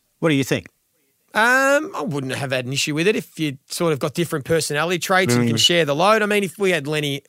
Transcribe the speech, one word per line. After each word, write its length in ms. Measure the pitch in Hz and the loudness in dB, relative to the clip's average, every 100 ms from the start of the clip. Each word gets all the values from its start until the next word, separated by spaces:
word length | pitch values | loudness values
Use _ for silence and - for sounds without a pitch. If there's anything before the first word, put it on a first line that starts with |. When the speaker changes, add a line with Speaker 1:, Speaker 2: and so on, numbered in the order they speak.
| _ - | _ -4
Speaker 1:
What 100 | 165 | 0
do 60 | 139 | 0
you 80 | |
think? 240 | 131 127 - _ _ _ _ _ _ | 0 -4 -6 _ _ _ _ _ _
Speaker 2:
Um, 580 | 214 233 254 269 285 311 - | 0 4 4 2 0 -2 -8
I 80 | 277 | -6
wouldn't 300 | 143 131 113 | -4 -4 -6
have 160 | 135 | -4
had 160 | 131 123 | -4 -4
an 60 | |
issue 200 | 135 156 | -4 -4
with 140 | 147 180 | 0 0
it 80 | 220 | -2
if 240 | - - | -6 -6
you 180 | 156 135 - | -6 -6 -12
sort 260 | - 170 | -4 -2
of 60 | 143 | 0
got 160 | 151 | -4
different 320 | - 160 156 131 | -2 -4 -4 0
personality 540 | 165 - 147 170 180 | -2 0 -2 -2 -2
traits 340 | - 185 185 | 0 2 4
and 140 | 120 120 | 2 2
can 80 | 113 | 2
Speaker 1:
Mm. 100 | - | 2
Speaker 2:
share 180 | 175 | 2
the 120 | 147 143 | 2 2
load. 260 | 196 220 | 4 4
I 60 | 208 | 2
mean, 160 | 208 | 0
if 160 | 196 - | 0 -2
we 100 | 196 | 0
had 160 | 170 139 | 0 -2
Lenny 380 | 151 147 139 | -2 -2 -4